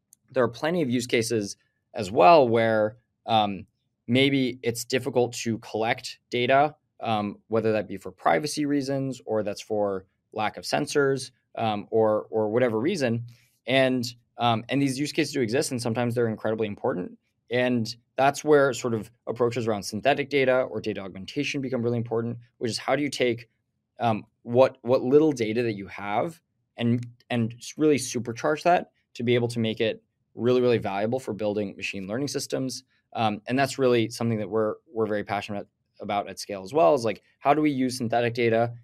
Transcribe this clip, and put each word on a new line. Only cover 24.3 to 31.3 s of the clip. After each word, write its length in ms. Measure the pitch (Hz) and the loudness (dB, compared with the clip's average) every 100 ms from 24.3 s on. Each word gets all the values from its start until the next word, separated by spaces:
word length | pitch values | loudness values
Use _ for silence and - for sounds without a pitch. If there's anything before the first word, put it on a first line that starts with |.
| _ | _
what, 360 | 113 120 131 - | 0 4 4 2
what 200 | 117 127 | 0 0
little 300 | 127 147 156 | 4 4 4
data 300 | 127 107 110 | 2 -2 -2
that 120 | 117 | -2
you 120 | 101 95 | -4 -8
have 540 | - 101 107 165 160 _ _ _ - | -12 -6 -4 -4 -6 _ _ _ -4
and, 300 | 120 120 120 - - | 0 0 -4 -14 -4
and 240 | 120 113 - | -2 -2 -6
s-, 160 | - - | -14 0
really 200 | 151 139 | 2 2
supercharge 680 | - 123 117 117 151 151 | 0 -6 -6 -4 -2 0
that 260 | 175 180 - _ _ | 2 2 0 _ _
to 80 | - | -6
be 120 | 120 | 0
able 140 | 123 117 | 2 2
to 120 | 120 | -2
make 200 | 110 104 | -2 0
it 220 | 113 - _ _ _ | -2 -2 _ _ _
really, 260 | - 117 127 | -4 2 4
really 180 | 123 110 | 4 2
valuable 420 | 98 98 110 131 | 0 -2 -2 -4
for 120 | 127 | -6